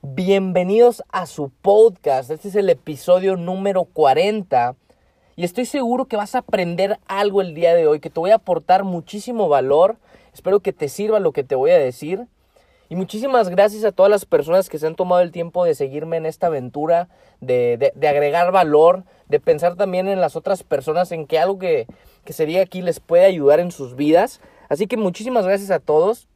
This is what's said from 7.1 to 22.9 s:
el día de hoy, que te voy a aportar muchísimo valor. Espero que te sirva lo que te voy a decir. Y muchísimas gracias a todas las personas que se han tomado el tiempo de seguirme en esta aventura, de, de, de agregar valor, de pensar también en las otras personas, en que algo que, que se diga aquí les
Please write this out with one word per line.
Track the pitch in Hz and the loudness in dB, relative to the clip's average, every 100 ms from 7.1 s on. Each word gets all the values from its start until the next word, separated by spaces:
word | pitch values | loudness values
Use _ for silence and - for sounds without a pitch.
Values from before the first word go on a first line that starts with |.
| 196 208 196 | -4 -2 0
el | 185 | -4
día | 156 170 | 0 2
de | 170 156 | 4 2
hoy, | 151 | 0
que | 156 | -4
te | 160 | -6
voy | 175 | 0
a | 220 | 0
aportar | - 165 - 185 | 2 -4 2 0
muchísimo | 196 175 - 208 202 233 190 | 0 -8 -8 -14 -10 -4 2
valor. | 143 131 143 190 226 _ _ _ | 2 2 2 2 0 _ _ _
Espero | _ - 196 | _ -2 -2
que | 196 | -2
te | 190 147 | -6 -8
sirva | - 208 214 | -6 -2 0
lo | 175 | 0
que | 147 | -4
te | 131 131 | -4 -2
voy | 139 | 2
a | 175 | 4
decir. | 135 127 151 190 240 _ _ _ _ _ _ | 2 -4 -10 -10 -10 _ _ _ _ _ _
Y | |
muchísimas | 170 190 214 262 254 196 | -8 -8 -6 0 0 0
gracias | 180 208 214 | 2 2 2
a | 214 | -4
todas | - 190 | 2 4
las | 208 - | 4 2
personas | 160 143 180 185 | 0 2 2 0
que | 156 | -4
se | 156 | -6
han | |
tomado | 165 - 180 | -4 0 2
el | 175 | 2
tiempo | 175 170 175 | -2 -8 -2
de | 175 | -2
seguirme | 147 139 143 160 165 | 0 -4 -8 -6 -6
en | 160 | -6
esta | 156 175 | -4 -4
aventura, | 151 123 143 156 170 175 _ _ _ | -4 -8 -8 -2 -2 -2 _ _ _
de, | 127 123 120 120 | -4 0 0 0
de, | 135 - | -2 0
de | 151 | -2
agregar | 143 147 160 175 | 0 0 0 0
valor, | 190 165 147 160 185 185 _ _ | 2 2 4 4 4 -6 _ _
de | 147 | -4
pensar | - 156 170 | 0 0 0
también | 175 202 180 190 | -2 -4 -2 -4
en | 190 | -2
las | 165 165 | -2 -4
otras | 175 185 | -6 -6
personas, | - 147 139 156 180 | -4 -6 -2 -2 -2
en | 165 151 | -6 -4
que | 160 | -2
algo | 175 196 | 0 -2
que, | 180 151 113 - _ _ | -2 -4 -4 -16 _ _
que | - | -20
se | 156 156 | -6 -2
diga | 160 | 0
aquí | 285 185 | -2 -4
les | 175 | -6